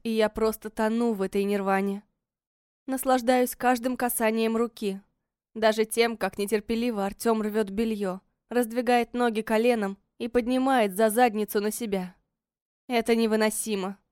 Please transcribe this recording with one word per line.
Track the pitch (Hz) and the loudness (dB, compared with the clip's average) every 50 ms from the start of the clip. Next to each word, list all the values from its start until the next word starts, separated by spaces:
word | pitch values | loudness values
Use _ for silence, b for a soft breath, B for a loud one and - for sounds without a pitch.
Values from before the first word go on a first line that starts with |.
и | _ 226 | _ -2
я | 220 220 214 208 | 0 2 0 0
просто | - 214 220 220 214 - - 220 | 0 0 -2 -2 -2 -4 -12 -12
тону | - - 220 220 226 233 240 233 | -4 -2 -2 0 0 0 0 0
в | 220 196 | 0 -2
этой | 190 190 - 202 196 | -4 -2 -2 -2 0
нирване. | 202 202 202 190 196 196 196 196 202 196 202 - _ _ _ _ _ _ _ _ _ _ _ _ _ _ _ _ | 0 0 0 0 0 0 0 0 -2 -4 -6 -10 _ _ _ _ _ _ _ _ _ _ _ _ _ _ _ _
Наслаждаюсь | - 262 254 - 269 262 254 233 240 254 254 247 247 - | -8 -6 -4 0 2 2 2 4 2 2 2 2 0 -2
каждым | - - 247 254 240 233 262 254 | -2 0 0 0 2 0 -4 -2
касанием | - 247 247 247 - 233 220 220 220 226 226 226 | -2 -2 -2 -2 0 0 0 2 2 0 0 0
руки, | 226 240 226 - - 220 196 190 196 - _ _ _ _ _ _ _ _ _ _ | 0 -2 -2 -4 -6 -6 -6 -6 -6 -12 _ _ _ _ _ _ _ _ _ _
даже | 220 220 220 214 220 220 | 2 2 2 4 2 -2
тем, | 214 - 226 233 233 226 | 0 2 2 2 2 0
как | - - 190 - - | -2 -4 -6 -4 -4
нетерпеливо | 202 202 226 208 208 - 233 226 233 247 226 202 196 | -4 -2 -2 -4 -2 -2 -4 -2 -2 -2 -2 -2 -4
Артем | 196 202 - - 233 226 220 | -4 -6 -4 -2 0 0 0
рвет | 208 214 208 220 220 196 | -2 -2 -2 -2 -2 -2
белье, | 196 208 226 226 220 202 202 185 180 185 _ _ _ _ _ _ | -2 -2 -2 -2 -2 -2 -4 -4 -6 -8 _ _ _ _ _ _
раздвигает | 226 247 247 220 226 247 240 240 247 240 233 - | -2 -2 -2 0 -2 -2 0 2 2 2 2 0
ноги | - 247 240 240 214 220 | -2 0 0 0 0 -2
коленом | 220 - 226 214 226 247 240 226 202 196 196 - _ _ _ _ | -2 0 0 2 4 4 2 2 -2 -4 -6 -10 _ _ _ _
и | 240 | -8
поднимает | 233 - 247 233 240 254 254 262 269 269 247 214 202 185 | 0 0 0 0 2 0 0 2 2 4 2 2 0 2
за | 196 220 220 | 2 2 2
задницу | 208 233 254 240 202 214 208 - - 214 | 4 4 4 4 2 -2 -4 -2 -2 -2
на | 202 214 | -2 -2
себя. | 214 - 240 214 196 190 185 180 - _ _ _ _ _ _ _ _ _ _ _ _ _ _ - | -4 -4 -4 -4 -4 -4 -4 -8 -14 _ _ _ _ _ _ _ _ _ _ _ _ _ _ -2
Это | 247 240 226 - 233 | -2 0 2 2 2
невыносимо. | 226 226 220 220 220 214 220 214 - - 220 214 196 185 196 196 - _ _ | 2 2 2 2 2 2 0 0 -2 -4 -4 -4 -2 -4 -6 -8 -12 _ _